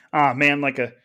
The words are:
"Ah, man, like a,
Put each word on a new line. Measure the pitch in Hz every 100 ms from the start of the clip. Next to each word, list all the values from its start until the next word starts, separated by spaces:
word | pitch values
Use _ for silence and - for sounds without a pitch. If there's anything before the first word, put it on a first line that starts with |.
| _
"Ah, | 156 143 127
man, | 143 143
like | 139 135
a, | 120 -